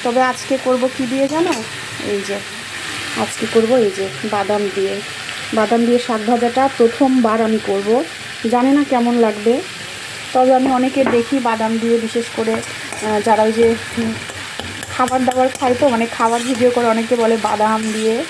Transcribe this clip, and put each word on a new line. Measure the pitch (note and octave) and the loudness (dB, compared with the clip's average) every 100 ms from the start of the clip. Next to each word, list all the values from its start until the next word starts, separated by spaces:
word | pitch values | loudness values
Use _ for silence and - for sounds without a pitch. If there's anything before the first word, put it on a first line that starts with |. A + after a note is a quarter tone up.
তবে | B3 B3 B3+ | 0 2 2
আজকে | B3+ - C4 C4 | -2 -2 -2 0
করব | B3+ B3+ B3+ | 0 0 -2
কি | B3 | -4
দিয়ে | C4+ C4+ | 0 0
জানো? | D#4 F4+ B3 A3 - - - G3+ | 0 0 -2 -6 -10 -10 -8 -4
এই | G3+ G3 | -4 -4
যে, | G3+ - - - - - - - A#3 | -8 -8 -12 -12 -10 -8 -8 -6 -4
আজকে | G#3+ - A3 | -4 -4 0
করব | A3+ A3 B3+ G#3 | 2 4 4 2
এই | F#3+ | 0
যে | F#3+ - G#3+ | -6 -6 -4
বাদাম | G#3 G3 G#3 G3+ | -2 0 0 0
দিয়ে। | G3 G3 G3 - - - - - A3 | -2 -2 -4 -8 -10 -10 -10 -4 0
বাদাম | G#3+ A#3 A#3 | 2 2 4
দিয়ে | A#3+ - | 2 0
শাক | A3 G#3+ | -2 0
ভাজাটা | A#3+ A#3+ B3+ C4+ - | 2 2 2 0 4
প্রথমবার | A#3 - C4+ C4 A3+ A3+ A3 | 2 4 4 4 4 2 2
আমি | A3 - | 0 0
করব, | G3 G3+ A#3+ E4 - - - A3+ | -2 2 0 0 -10 -12 -6 0
জানি | A#3+ C4 C#4+ | 2 4 4
না | C#4 | 2
কেমন | B3+ A#3+ A#3+ | 2 2 4
লাগবে। | A3+ G#3 G#3+ C4 F#4+ - - - - - - | 2 2 0 0 -2 -12 -12 -12 -12 -12 -4
তবে | B3+ B3+ B3+ | 2 4 4
আমি | C4 B3+ | 4 2
অনেকে | C4 C4+ C4 | 2 2 2
দেখি | A#3 A#3 C#4 A#3 | 2 0 0 0
বাদাম | A3 A3 A3+ | 0 0 0
দিয়ে, | A#3 A#3 A3 | 2 0 0
বিশেষ | A#3+ A#3 - | -4 -4 -4
করে, | A3+ A3+ | -2 -2
আহ, | - - - - G#3+ G#3+ A3+ | -6 -10 -10 -6 -2 0 2
যারা | G#3+ A3 | 4 4
ওই | A3+ | 4
যে, | A#3 A3+ - | 2 2 -4
হুম, | - A3+ A3 - - - - - - - | -4 -4 -4 -10 -12 -12 -10 -10 -12 -10
খাবার | - B3 C4 B3+ | -2 0 2 0
দাবার | B3+ C4 - | 2 0 2
খায় | C4 B3 | 0 2
তো, | D4 | 2
মানে | A3+ A#3 - | 2 -2 0
খাবার | A3+ A#3 A#3+ | 0 0 -2
ভিডিও | A#3+ B3 B3 | 2 2 4
করে, | A#3+ | 2
অনেকে | A3+ A3+ A#3+ | 2 0 2
বলে | A3+ A3+ G#3+ | 2 2 0
বাদাম | G#3 G#3+ A3 A3 | 2 2 2 -2
দিয়ে | G#3+ A3 A#3 | -2 0 0